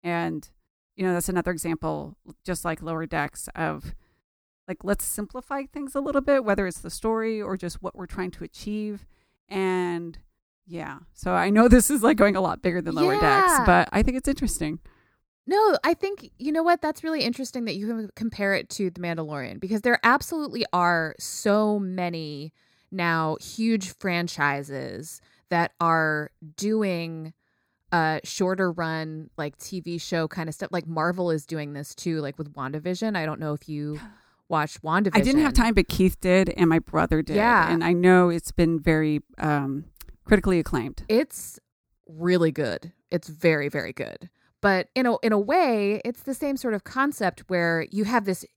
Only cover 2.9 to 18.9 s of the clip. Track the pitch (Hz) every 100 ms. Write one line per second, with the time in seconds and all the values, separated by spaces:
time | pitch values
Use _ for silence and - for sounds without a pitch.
2.9 | 160 160 160 147 - - - 160 151 147
3.9 | - _ _ _ _ _ _ - 190 190
4.9 | 202 - - 208 254 - 277 277 294 277
5.9 | 277 277 277 269 277 220 202 190 170 165
6.9 | - 220 226 220 220 202 190 175 - 185
7.9 | - 185 - 185 - 165 - - 208 208
8.9 | 202 - _ _ _ _ 190 190 185 175
9.9 | 170 170 165 _ _ _ _ _ 170 151
10.9 | 139 170 - 180 180 180 208 240 247 -
11.9 | 277 220 214 202 190 185 - 185 175 165
12.9 | - 359 - - 392 370 302 226 175 165
13.9 | - 214 247 269 277 226 - 156 165 -
14.9 | _ _ _ _ _ - 392 427 330 294
15.9 | 339 392 403 - _ 269 311 330 349 302
16.9 | 311 320 320 233 240 262 254 226 180 208
17.9 | 226 214 - 220 - 202 196 - - 190